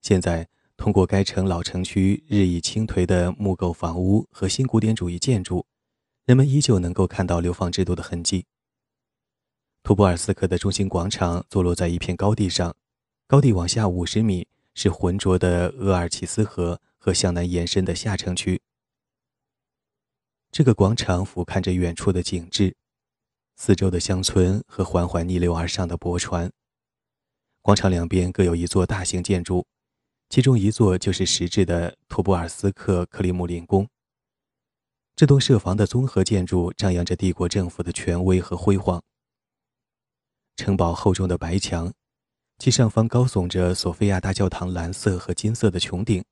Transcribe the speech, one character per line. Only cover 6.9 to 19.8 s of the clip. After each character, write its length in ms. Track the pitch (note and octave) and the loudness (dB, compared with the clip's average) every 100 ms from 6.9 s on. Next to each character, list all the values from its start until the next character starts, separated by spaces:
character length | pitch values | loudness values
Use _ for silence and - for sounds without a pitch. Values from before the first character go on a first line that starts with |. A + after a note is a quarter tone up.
够 140 | F2+ F#2 | 0 -2
看 200 | - F2+ | 0 -2
到 140 | F2 | 0
流 120 | E2+ | -2
放 200 | F2 F2+ | -2 -4
制 140 | F2 F2+ | -2 -2
度 80 | |
的 80 | F2 | -2
痕 200 | - E2+ | -4 -6
迹。 220 | E2 F#2+ - _ _ _ _ _ _ _ _ _ _ _ _ _ | -4 -4 -6 _ _ _ _ _ _ _ _ _ _ _ _ _
图 140 | - G2+ | 0 4
布 80 | |
尔 100 | G2 | 4
斯 200 | F2 - | 2 -4
克 120 | G2 F#2 | -2 -2
的 120 | F2 | -2
中 120 | G2+ | -2
心 180 | F#2 F#2+ | -2 -2
广 200 | F#2 F2 | -2 -4
场 360 | - F2+ F2 - | -2 -2 -2 -4
坐 140 | G2+ | 0
落 120 | F2+ | 0
在 140 | F2 F2 | 0 -2
一 100 | E2+ | -2
片 160 | - | -4
高 200 | F2 G2 | -2 0
地 160 | G#2+ G2 | 0 0
上， 260 | - F2 - _ _ _ _ _ | -2 -4 -6 _ _ _ _ _
高 140 | C3+ | 4
地 120 | C#3 | 4
往 140 | G2 E2+ | 2 0
下 220 | A2+ G#2+ | 0 0
五 160 | F2+ | -2
十 180 | F2 - | -4 -2
米 240 | A2 F#2 F2 _ _ | 0 -2 -6 _ _
是 160 | - G2+ | -2 -2
浑 280 | F2+ F2+ F#2+ | 0 -2 -2
浊 200 | G2 F#2 | 0 2
的 300 | F2+ F2 F2 | 2 2 0
额 240 | - F#2+ | -2 0
尔 120 | F2+ F2 | 0 0
齐 200 | - F2+ | -6 -8
斯 180 | - | -2
河 360 | G#2+ - F2 F2 _ _ | -4 -2 -4 -4 _ _
和 160 | - | -2
向 180 | F2+ G2 | 0 0
南 180 | F2 F2 | -2 -2
延 160 | F2 E2+ | -2 -2
伸 160 | - | -2
的 120 | F#2 | -2
下 200 | F2+ - | -4 -4
城 220 | F#2+ - F2+ | -4 -4 -6
区。 240 | - F#2 _ _ _ _ _ _ _ _ _ _ _ _ | -2 -4 _ _ _ _ _ _ _ _ _ _ _ _